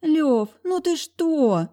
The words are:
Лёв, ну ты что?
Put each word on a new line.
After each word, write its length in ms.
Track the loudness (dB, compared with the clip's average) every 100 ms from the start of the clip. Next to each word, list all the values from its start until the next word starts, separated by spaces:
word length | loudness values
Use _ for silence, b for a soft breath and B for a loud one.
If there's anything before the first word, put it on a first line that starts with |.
Лёв, 460 | 0 0 2 0 0 _
ну 180 | -6 -4
ты 160 | -2 -4
что? 720 | -6 _ -2 2 2 2 -2